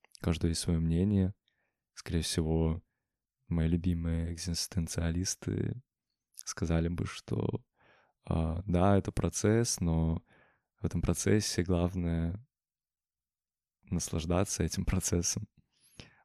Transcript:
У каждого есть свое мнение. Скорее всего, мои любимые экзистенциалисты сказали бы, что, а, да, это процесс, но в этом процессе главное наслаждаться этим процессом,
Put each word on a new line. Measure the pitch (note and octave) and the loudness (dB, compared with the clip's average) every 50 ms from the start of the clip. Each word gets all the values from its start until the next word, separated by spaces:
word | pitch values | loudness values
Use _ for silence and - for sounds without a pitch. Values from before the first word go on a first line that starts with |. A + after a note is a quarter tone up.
| _ _ _ - | _ _ _ -4
У | - | -2
каждого | F2 E2 E2 E2+ E2+ | 0 0 2 0 0
есть | E2 - | 0 0
свое | - F2+ E2+ D#2+ | 0 0 0 2
мнение. | E2 E2 E2 E2+ F#2+ G#2 G#2 G2 F#2 F#2+ - _ _ _ _ _ _ _ _ _ _ _ _ | 2 2 2 2 2 4 4 2 2 2 -2 _ _ _ _ _ _ _ _ _ _ _ _
Скорее | - - - E2+ E2 | -16 -8 -2 0 0
всего, | D#2+ - - F2 D#2+ D#2 D#2+ D#2+ D#2+ D#2+ E2 E2+ - _ _ _ _ _ _ _ _ _ _ _ _ - | 0 0 0 0 0 2 2 2 2 2 0 -2 -6 _ _ _ _ _ _ _ _ _ _ _ _ -4
мои | E2+ E2 D#2+ D#2+ | 0 2 2 2
любимые | E2+ E2+ E2+ F2+ F2 E2+ E2+ E2 E2 E2 E2 E2 E2+ | 2 2 2 0 0 0 -2 -2 -2 -2 -2 -4 -6
экзистенциалисты | D#2+ - F2 E2 - - - - F2+ E2 - - D#2+ E2 E2+ E2 F2+ F#2+ - - - - - - - - - - B2 - _ _ _ _ _ _ _ _ _ _ | -6 -6 -6 -4 -4 -6 -4 -4 -4 -4 -2 -2 -2 -2 0 0 0 -2 -4 -4 -6 -4 -4 -2 -2 -2 -2 -4 -6 -12 _ _ _ _ _ _ _ _ _ _
сказали | - - - - - E2 D#2+ E2 E2 E2 E2+ | -18 -14 -12 -6 -4 0 2 2 2 2 0
бы, | F2 F2 G2 | 0 -2 -4
что, | - - - - - - - - - - - - _ _ _ _ _ _ _ _ _ _ _ _ | -4 -6 -10 -8 -6 -4 -2 -2 -2 -2 -4 -8 _ _ _ _ _ _ _ _ _ _ _ _
а, | - E2 D#2+ E2 D#2+ D#2+ E2+ F#2+ | -2 0 0 0 0 -2 -4 -2
да, | G2+ F2 F2 F2+ G2+ G2+ F#2+ | 0 2 4 4 6 4 4
это | - - | 2 2
процесс, | - - - E2+ - - - G#2 A2 A#2 A#2+ - - - | -2 0 -2 0 -2 2 2 4 4 4 2 0 -2 -2
но | F2+ E2+ D#2+ E2 D#2+ E2 D#2+ - _ _ _ _ _ _ _ _ _ _ _ - | 0 2 2 4 2 2 0 0 _ _ _ _ _ _ _ _ _ _ _ -6
в | - | -6
этом | F2 - F2 | -4 -2 0
процессе | - - E2+ - - G2 G2+ G#2+ G2+ - - - F2 | 0 0 0 0 2 2 2 2 2 0 -2 -2 0
главное | F2+ F2+ E2+ F2 F2+ F#2+ F#2 E2+ E2+ E2 E2 E2 E2 G2 G#2+ B2+ _ _ _ _ _ _ _ _ _ _ _ _ _ _ _ _ _ _ _ _ _ _ _ _ _ _ _ _ - | 2 2 2 2 0 0 -2 -2 0 0 0 0 -2 -4 -6 -12 _ _ _ _ _ _ _ _ _ _ _ _ _ _ _ _ _ _ _ _ _ _ _ _ _ _ _ _ -4
наслаждаться | F2+ E2 - - - E2 D#2 F2 F2 F2+ G2+ - - - E2 | -4 -4 -2 -2 -4 -4 -2 0 0 0 0 0 -2 -2 -2
этим | D#2+ - F#2+ F#2 | -2 -2 -4 -2
процессом, | - F#2 F#2 - - - F2 E2+ - - G#2+ G2+ - _ _ _ _ _ _ _ _ _ _ - - _ _ | 0 -2 0 0 0 0 0 0 0 -4 -4 -8 -10 _ _ _ _ _ _ _ _ _ _ -20 -20 _ _